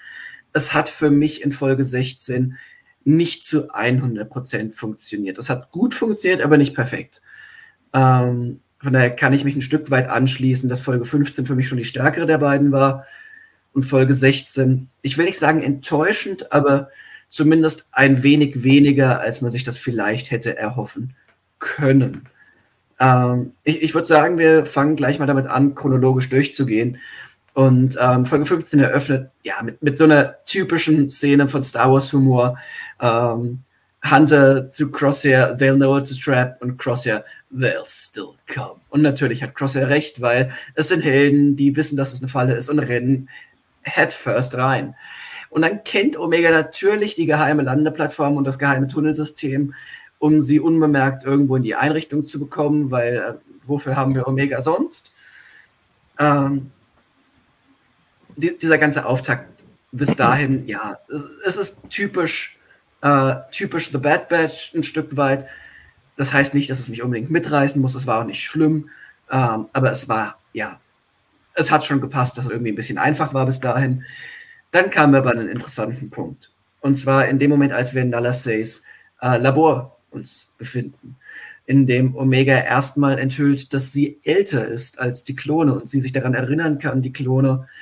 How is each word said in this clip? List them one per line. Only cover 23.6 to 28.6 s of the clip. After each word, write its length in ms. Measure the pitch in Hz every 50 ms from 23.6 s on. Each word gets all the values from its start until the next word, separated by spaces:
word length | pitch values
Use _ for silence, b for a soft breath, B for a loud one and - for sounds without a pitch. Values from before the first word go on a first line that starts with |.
| -
ich, 180 | 151 156 156
ich 140 | 156 156 -
würd 100 | 165 165
sagen, 320 | - 160 151 151 175 175
wir 300 | 165 165 160 160 160 151
fangen 280 | - - 143 139 151 156
gleich 220 | 143 135 127 131
mal 80 | - 143
damit 220 | 135 139 135 131
an, 260 | - - 127 143 139 139
chronologisch 560 | - - 135 131 123 127 131 131 131 127 -
durchzugehen. 680 | 131 135 139 - - - 135 117 107 110 117 123 127 B B B B B B B B B _ _ -
Und, 440 | 135 135 131 127 123 131 131 131 -
ähm, 260 | 123 127 127 123 123
Folge 200 | 127 165 143 147
fünfzehn 340 | - 185 165